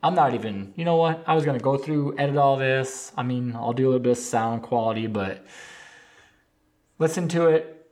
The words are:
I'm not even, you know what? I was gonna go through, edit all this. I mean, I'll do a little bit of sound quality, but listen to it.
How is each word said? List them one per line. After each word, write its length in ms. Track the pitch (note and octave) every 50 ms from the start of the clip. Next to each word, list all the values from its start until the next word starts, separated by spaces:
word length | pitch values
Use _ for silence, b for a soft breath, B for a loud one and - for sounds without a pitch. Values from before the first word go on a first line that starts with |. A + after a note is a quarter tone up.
I'm 140 | - D#3 F3+
not 180 | F3 D3+ C3+ A#2+
even, 380 | A#2 G#2 A2 G#2 G2+ G2 G2 - -
you 80 | E3
know 100 | E3+ E3+
what? 280 | E3 E3 D#3+ D#3+ D#3+ - -
I 60 | D#3+
was 120 | D#3+ D3
gonna 140 | D3 C#3 B2
go 180 | A2+ C3+ C#3 C#3
through, 400 | C#3 D#3 D#3 D3 C#3+ C#3+ - -
edit 200 | C#3+ C#3+ C#3 D3
all 180 | C#3+ C#3 C3+
this. 560 | C3+ C3+ C3 C3 C3+ C3 C3 - - - - - -
I 60 | B2+
mean, 320 | B2 B2+ B2 B2 B2 A#2
I'll 180 | A#2 - A#2+ A#2+
do 120 | B2+ C3
a 40 | C3
little 100 | C3 B2+
bit 120 | A#2+ B2
of 60 | B2 A#2+
sound 420 | - - - A#2+ A2+ A2+ A#2 A#2
quality, 460 | A#2 - - A#2+ A2+ A2+ A2 A2 A2 A2
but 380 | G2+ G#2 G2 F#2+ G2 - - B B B B B B B B B B B B B B B B B B B B B B _ _ _ _ _ _ _ _ _
listen 280 | D#3 D#3+ D#3+ F#3+ F3 D#3+
to 180 | E3+ E3+ E3+ E3
it. 400 | D#3 D#3+ D#3+ - - - - _